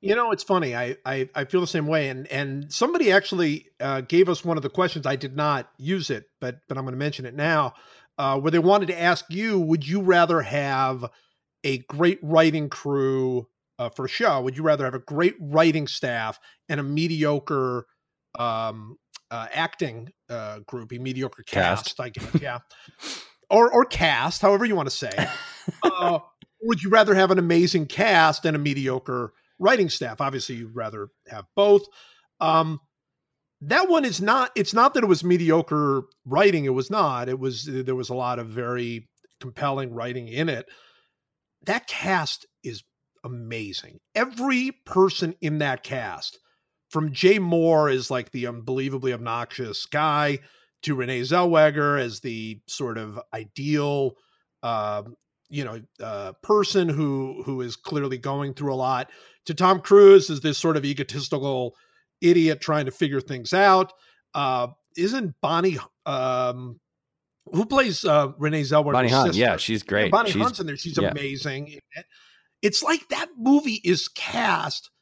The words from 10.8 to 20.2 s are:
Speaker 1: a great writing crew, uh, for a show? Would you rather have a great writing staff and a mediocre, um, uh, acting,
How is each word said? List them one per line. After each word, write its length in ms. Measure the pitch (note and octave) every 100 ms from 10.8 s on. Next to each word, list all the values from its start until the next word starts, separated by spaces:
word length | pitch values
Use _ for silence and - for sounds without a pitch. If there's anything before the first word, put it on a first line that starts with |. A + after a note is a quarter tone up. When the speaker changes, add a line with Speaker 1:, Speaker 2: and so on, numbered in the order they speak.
| C3+ C3 A#2+ _ _ _ _ _
Speaker 1:
a 140 | C#3+ C3
great 420 | B2+ C#3+ F3 G3
writing 460 | D3+ D#3+ D#3+ D#3 D3
crew, 800 | - C#3+ C#3 C3+ C3 C3 B2 A#2 _ _ _
uh, 80 | -
for 160 | -
a 40 | C3
show? 320 | - A3+ C#3+
Would 160 | B2+ C3
you 60 |
rather 220 | D#3 D3
have 100 | C3+
a 60 | B2+
great 340 | - D3 F3 -
writing 480 | D3+ D3+ E3 D#3 D3
staff 500 | - C3+ A#2 A2 G#2+ _ _ _
and 100 | D3
a 60 |
mediocre, 1000 | C#3 D3 E3 D#3+ D3+ D3 - D3 B2+ B2 - _ _ _ _ -
um, 600 | A#2+ A2+ A2+ A2 G#2+ C3 _ - _
uh, 160 | A#2 A2+
acting, 600 | C3+ E3 - D#3 A2+ A#2+ _